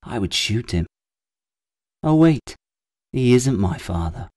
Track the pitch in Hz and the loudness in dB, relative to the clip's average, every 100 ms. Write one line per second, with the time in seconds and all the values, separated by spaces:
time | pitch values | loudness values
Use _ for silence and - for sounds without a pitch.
0 | - 120 95 - - 107 120 87 82 _ | -10 -6 -4 -4 -2 -4 -2 -4 -4 _
1 | _ _ _ _ _ _ _ _ _ _ | _ _ _ _ _ _ _ _ _ _
2 | 156 156 165 151 - - _ _ _ _ | 0 4 4 4 -4 -20 _ _ _ _
3 | _ - 127 123 127 131 98 87 - 87 | _ -2 4 4 4 0 -2 -4 -6 -6
4 | 82 80 85 | -4 -8 -14